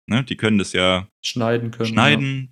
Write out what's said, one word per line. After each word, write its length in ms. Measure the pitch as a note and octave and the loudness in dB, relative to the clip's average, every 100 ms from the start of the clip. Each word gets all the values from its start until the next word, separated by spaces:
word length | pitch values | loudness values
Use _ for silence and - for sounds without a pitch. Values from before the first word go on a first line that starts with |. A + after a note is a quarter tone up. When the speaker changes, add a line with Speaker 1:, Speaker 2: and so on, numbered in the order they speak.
| - | -4
Speaker 1:
ne, 160 | A2 | -2
die 120 | C3+ A2+ | -2 -2
können 220 | A2+ G#2+ | 2 2
das 140 | F2+ | 0
ja 340 | F#2 F#2 F#2 F#2+ _ | 2 2 2 -2 _
Speaker 2:
Schneiden 460 | - B2 A2+ A#2+ A#2 | -8 -4 -2 -2 -4
können, 180 | - A2+ | -6 -2
Speaker 1:
schneiden, 520 | A2 C3 D3 C3+ C3+ | 2 4 4 0 -6
Speaker 2:
ja. 40 | C3 | -6